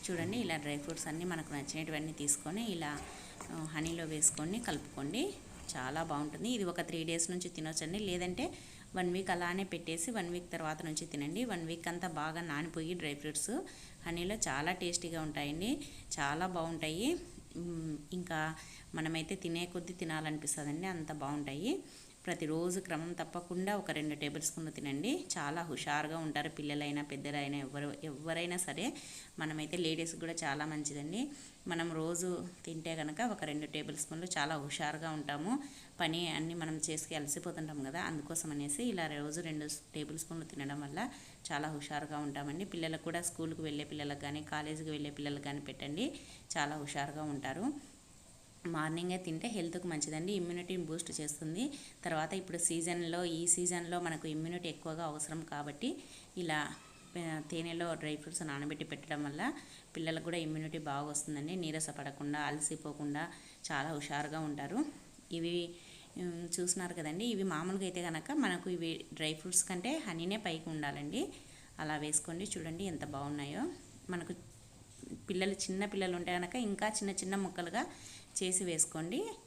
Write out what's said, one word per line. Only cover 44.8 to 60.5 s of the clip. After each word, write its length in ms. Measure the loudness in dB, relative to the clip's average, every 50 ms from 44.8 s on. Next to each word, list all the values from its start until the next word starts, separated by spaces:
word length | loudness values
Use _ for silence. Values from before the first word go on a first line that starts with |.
| -2 -2 0
వెళ్ళే 160 | 0 -2 -2 -2 -2
పిల్లలకు 280 | -2 0 0 0 -2 -2
కానీ 140 | -2 -2 -4 -6
పెట్టండి, 360 | -6 -6 -4 -4 0 2 2 0 0 -4 -10 -12 -14 -16 -8 -2 2
చాలా 220 | 2 4 4 2 0 -2
హుషారుగా 420 | -2 0 0 0 0 0 -2 0 0 0
ఉంటారు. 320 | 0 0 0 0 2 2 2 0 0 -6 -12 -18 -18 -20 -20 -20 -20 -20 -20 -20 -20 -20 -20 -20 -6 -4 0 2
మార్నింగే 420 | 2 4 4 2 2 2 2 0 0 0
తింటే 240 | 0 -2 0 0 0 0
హెల్త్కి 320 | 2 0 0 0 0 0 0
మంచిదండి, 400 | 0 2 0 0 0 0 0 2 2 2
ఇమ్యూనిటీని 460 | 2 2 0 -2 -2 0 0 0 0 0
బూస్ట్ 200 | -2 -2 -2 -4 -2 -2
చేస్తుంది. 460 | -2 -2 -2 -2 -2 -2 0 0 0 0 -2 -6 -12 -14 -14 -6 -2
తర్వాత 280 | 0 2 2 2 2 0 -2
ఇప్పుడు 180 | -2 -2 -2 2 2 4
సీజన్లో, 520 | 4 4 2 2 2 2 2 2 2 2 2 2 2 2
ఈ 20 | 6 6 6
సీజన్లో 440 | 6 6 4 2 2 0 0 0 0 2
మనకు 200 | 0 -2 -2 -2 -2 -2
ఇమ్యూనిటీ 320 | 0 0 0 -2 -2 -2 -2 -4
ఎక్కువగా 300 | -2 -4 -4 -4 -2 -2 -2
అవసరం 280 | -2 -2 -4 -2 -2 -4 -4 -4
కాబట్టి 400 | -4 -4 -2 -4 -4 -2 0 0 0 -2 -6 -14 -14 -16 -16 -10 -4 -2
ఇలా, 180 | 0 2 2 2 2 0 -4 -10 -12 -16 -18 -18 -18 -8 -6 -4
ఆ, 20 | -2 0 -2 -2 -2 -2
తేనెలో 380 | -2 -2 0 0 0 0 2 0 0 0
డ్రై 120 | 0 -2 -2 -2
ఫ్రూట్స్ 220 | -4 -4 -4 -2 -2 0
నానబెట్టి 340 | -2 0 0 -2 -2 -2 -2 -4
పెట్టడం 280 | -4 -8 -2 -2 0 0 0 0
వల్ల 140 | 0 2 0 0 0 -2 -8 -12 -16 -16 -16 -8 -4
పిల్లలకు 300 | 0 2 2 2 2 0 0
కూడా 120 | 0 2 2
ఇమ్యూనిటీ 340 | 2